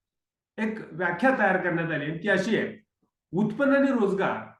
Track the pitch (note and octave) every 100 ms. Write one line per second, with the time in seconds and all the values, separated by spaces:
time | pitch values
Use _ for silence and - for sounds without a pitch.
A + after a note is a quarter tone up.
0 | _ _ _ _ _ - A3 G#3+ - D#3
1 | F3 E3+ C4 B3+ G3+ F3+ F3+ E3 D#3+ D3+
2 | D3 D#3+ - F#3+ G#3+ F#3 - - _ _
3 | _ _ _ E3 G#3+ - C#4 C#4 C4+ A#3+
4 | G3 F#3+ E3+ A2 G#2+ -